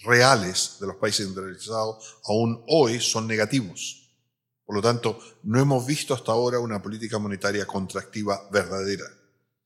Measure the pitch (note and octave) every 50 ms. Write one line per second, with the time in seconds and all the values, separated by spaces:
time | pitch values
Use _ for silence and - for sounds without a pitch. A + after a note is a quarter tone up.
0 | - A#2 A#2+ A#2+ B2 C3 C3+ A2 F#2+ F2+ F#2 - - - - - G2 G2 F#2 -
1 | - G#2+ G2+ - G#2 F#2+ F#2+ F#2+ F#2+ F#2+ F#2 F2+ - G#2+ A2+ A2 A2 A2 A2 -
2 | - - - _ - - G#2 A2 A#2 A#2 A2+ A2+ - - D#3 E3 C#3 A2+ A#2 A#2+
3 | - - - A2+ A2 A2 A2 G#2+ G#2+ G#2+ C#3+ C3+ A2 F2 D#2+ - - - - -
4 | _ _ _ _ _ _ _ _ _ _ _ _ _ - G#2 G2+ G2+ A#2 A#2+ A#2
5 | - A2+ G#2+ - - - - _ - G#2 A2+ B2+ C#3 C#3+ C3+ B2+ A#2+ C3 D3+ D3
6 | - - C3+ B2+ - - A2+ A#2 B2 B2 B2 B2 A#2+ A#2 G#2+ G2 F2+ G#2+ G#2+ A2
7 | A2+ G#2+ A2 G#2 G#2 G#2 G2+ F#2 - G2+ G2+ G#2 F#2+ - - G2 F#2+ F2 - F#2+
8 | - - - G#2+ G#2 G2 G2 G2 - - F#2+ G2+ F2+ - F#2+ G2 F#2+ G2 G2+ F2+
9 | - - - _ _ _ _ _ _ _ _ _ _